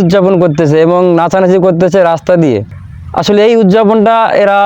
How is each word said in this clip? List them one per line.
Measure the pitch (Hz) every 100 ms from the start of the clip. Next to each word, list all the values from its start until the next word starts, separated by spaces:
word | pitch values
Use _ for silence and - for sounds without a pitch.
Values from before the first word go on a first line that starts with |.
উদযাপন | 175 196 185 185
করতেছে | 175 147 156 156 165
এবং | 180 180 170
নাচানাচি | 170 190 185 190 185
করতেছে | 165 180 190 170
রাস্তা | 165 - 180
দিয়ে। | 156 107 110 - - - - -
আসলে | 165 208 214
এই | 226
উদযাপনটা | 190 214 202 220 214 226 226 -
এরা | 202 202